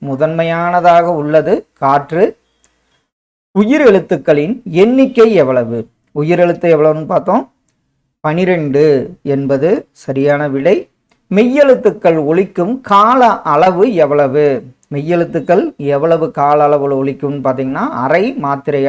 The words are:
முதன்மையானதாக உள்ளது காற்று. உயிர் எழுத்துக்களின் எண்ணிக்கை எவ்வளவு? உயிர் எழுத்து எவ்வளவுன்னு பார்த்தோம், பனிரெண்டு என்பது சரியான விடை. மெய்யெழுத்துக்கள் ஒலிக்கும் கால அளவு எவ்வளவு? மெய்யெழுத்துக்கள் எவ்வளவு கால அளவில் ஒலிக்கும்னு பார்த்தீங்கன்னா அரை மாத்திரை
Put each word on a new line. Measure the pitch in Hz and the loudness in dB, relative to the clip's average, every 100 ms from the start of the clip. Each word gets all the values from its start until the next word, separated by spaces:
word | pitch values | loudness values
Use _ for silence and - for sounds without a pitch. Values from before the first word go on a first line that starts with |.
| 139 | -8
முதன்மையானதாக | 135 156 165 165 165 175 175 175 170 170 160 | -4 -2 -2 -4 -2 -2 2 4 4 2 -2
உள்ளது | 147 156 147 262 - - | 0 0 2 -2 -4 -4
காற்று. | 139 143 139 160 233 - _ _ _ _ _ _ _ _ _ _ _ | 0 0 -2 -2 -2 -2 _ _ _ _ _ _ _ _ _ _ _
உயிர் | 190 214 302 269 | -2 0 4 4
எழுத்துக்களின் | 196 160 147 - 147 156 262 190 165 | 4 0 -4 0 0 0 -6 -4 0
எண்ணிக்கை | 220 262 262 240 226 196 | 2 4 2 4 4 4
எவ்வளவு? | 160 127 113 117 113 _ _ | 2 0 -2 -6 -10 _ _
உயிர் | 147 156 175 | -6 -2 0
எழுத்து | 175 165 175 | 0 0 0
எவ்வளவுன்னு | 156 156 156 151 | 2 2 0 -2
பார்த்தோம், | 180 - 220 - _ _ _ _ _ _ _ | -4 -2 -4 -4 _ _ _ _ _ _ _
பனிரெண்டு | 151 165 185 175 147 139 156 135 - - 143 | -6 -2 -2 -2 0 2 2 2 -2 -10 -6
என்பது | 139 135 139 160 247 - _ | -4 -2 0 0 -2 -6 _
சரியான | - 135 143 143 147 | -8 -4 -2 -2 -2
விடை. | 135 151 339 - _ _ _ - | -2 0 -2 -4 _ _ _ -4
மெய்யெழுத்துக்கள் | 190 247 277 277 247 226 165 175 165 147 | 0 2 4 4 4 0 0 0 0 0
ஒலிக்கும் | 165 196 - 180 262 - | 0 -2 -4 -4 -4 0
கால | 202 214 262 233 190 - | 2 4 4 2 0 -2
அளவு | 147 185 175 247 180 | 2 2 2 0 2
எவ்வளவு? | 143 147 139 143 147 127 - - - | 2 2 0 2 0 -2 -8 -20 -12
மெய்யெழுத்துக்கள் | 143 156 175 170 165 135 180 320 - 143 | -8 -2 -2 -2 -4 0 0 0 -4 -4
எவ்வளவு | 139 160 165 156 - | -2 0 0 -2 -2
கால | 143 147 | 0 2
அளவில் | 147 147 139 135 | 2 2 0 -2
ஒலிக்கும்னு | 135 135 143 143 | -4 -4 -6 -4
பார்த்தீங்கன்னா | 135 127 131 139 254 - | -4 -4 -4 -6 -6 -4
அரை | 131 165 226 269 | -2 0 -2 -4
மாத்திரை | 143 139 151 143 | -6 -6 -4 -2